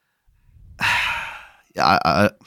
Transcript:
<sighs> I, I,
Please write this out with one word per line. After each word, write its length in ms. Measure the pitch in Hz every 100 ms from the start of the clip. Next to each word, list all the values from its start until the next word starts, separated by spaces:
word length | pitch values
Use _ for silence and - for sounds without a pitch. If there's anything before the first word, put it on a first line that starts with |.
| _ _ _ _ _ - - -
<sighs> 20 |
I, 600 | - - - - - - - - _ 87 67 90
I, 260 | - - 101 -